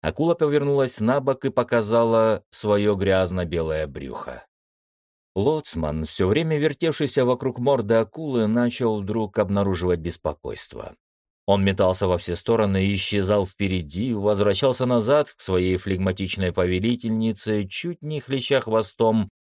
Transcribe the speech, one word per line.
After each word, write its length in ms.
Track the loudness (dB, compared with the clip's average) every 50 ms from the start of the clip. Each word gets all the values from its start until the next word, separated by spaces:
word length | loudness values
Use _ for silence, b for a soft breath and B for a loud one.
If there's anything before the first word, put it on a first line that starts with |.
Акула 340 | -4 -4 -2 0 0 0 2
повернулась 640 | 2 2 2 2 2 2 2 2 2 0 0 0 -2
на 220 | 0 0 0 0
бок 240 | 0 -2 -4 -2 -2
и 40 | -2
показала 920 | 0 0 0 2 2 0 2 4 4 4 4 4 4 4 4 4 2 0 _ _
своё 460 | -12 -6 0 2 2 2 4 2 2
грязно-белое 920 | 2 2 2 4 2 2 0 0 -4 -4 -2 -2 -2 -2 -2 -2 -4 -4 -6
брюхо. 580 | -8 -12 -12 -10 -10 -10 -10 -12 -12 -14 -16 _ _ _ _ _ _ _ _ _ _ _ _ _ _ _ _ _ _
Лоцман, 680 | -2 0 0 0 -2 -4 -6 -6 -4 -4 -4 -4 -4 -6
всё 240 | -6 -2 0 2 2
время 300 | 2 0 0 0 -2 0
вертевшийся 680 | 0 -2 -2 _ -2 -2 0 0 -2 -2 0 2 2
вокруг 360 | 2 2 0 -2 -4 -4 0
морды 360 | 0 2 2 2 2 2 2
акулы, 520 | 2 2 0 _ -10 -8 -2 0 0 2 2
начал 540 | 2 2 2 0 0 0 0 0 0 -2
вдруг 380 | -4 -4 -2 -2 -2 -2 0 -2
обнаруживать 600 | 0 2 2 0 2 2 0 0 2 0 0 0
беспокойство. 960 | 0 -6 -6 -4 _ -6 -6 _ _ -10 -8 -8 -8 -10 -10 -12 -12 -12 -14 _ _ _ _ _ _ _ _ _ _
Он 180 | 2 2 4 4
метался 440 | 2 2 4 2 2 2 2 0 0
во 100 | 0 0
все 180 | -2 -4 -6
стороны 500 | -6 0 0 2 2 2 2 2 2 2
и 80 | 2 0
исчезал 540 | -2 -2 -2 -2 0 2 2 2 2 2 -2
впереди, 680 | -4 _ -2 -2 -2 -2 -4 -6 -6 -4 -4 -2 -2
возвращался 720 | -2 0 0 2 2 2 2 2 2 2 0 2 2 0
назад 480 | 2 2 2 2 4 2 2 2 0 -4
к 60 | _
своей 380 | -6 0 0 2 2 2 0 -2
флегматичной 720 | -2 -4 -4 -2 0 -2 -2 -2 -4 -6 -4 -2 -2 -2
повелительнице, 1120 | 0 0 0 0 0 0 0 0 -2 -2 -2 -4 -2 0 0 -2 -2 -4 -4 -4 -2 -2 -4
чуть 360 | -4 -8 -8 -8 -8 -10 -8
не 180 | -10 -8 -8 -8
хлеща 420 | -6 -4 -4 -4 -2 0 0 0
хвостом 680 | 0 0 0 0 0 -2 -2 _ 2 2 4 2 0 -2 _ _ _ _ _